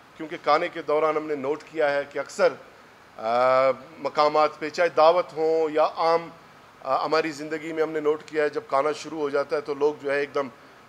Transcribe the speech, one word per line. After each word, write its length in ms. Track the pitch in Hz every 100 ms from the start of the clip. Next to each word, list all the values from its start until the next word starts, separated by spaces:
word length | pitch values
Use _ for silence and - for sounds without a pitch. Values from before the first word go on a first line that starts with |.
| - -
क्योंकि 200 | 156 156
खाने 320 | 151 151 170
के 120 | 165
दौरान 360 | 151 151 156 156
हमने 180 | 156 147
नोट 280 | 135 151
किया 260 | - 156 147
है 160 | 143 139
कि 140 | 143
अक्सर, 320 | 139 - 175
अ, 1200 | 123 - - - - - - 110 120 127 131 135 120 - -
मकामात 580 | 135 156 151 151 151 -
पे 80 | 151
चाहे 200 | 180 170
दावत 360 | 151 160 180 175
हो 440 | 147 160 160 156
या 140 | 151
आम, 480 | 160 - 165 170 165 - - - - - 131
अ, 180 | 135
हमारी 280 | 147 156 160
ज़िंदगी 420 | 139 151 156 156
में 100 | 160
हमने 180 | 156 156
नोट 220 | 147 151 -
किया 180 | 151
है, 60 | 147
जब 180 | 147 -
खाना 240 | 139 151
शुरू 260 | 147 151 160
हो 120 | 143
जाता 260 | 143 135 151
है, 60 |
तो 140 | 139 139
लोग 240 | 147 147
जो 120 | 139
है, 100 | 143
एकदम 300 | 143 139 139 - - -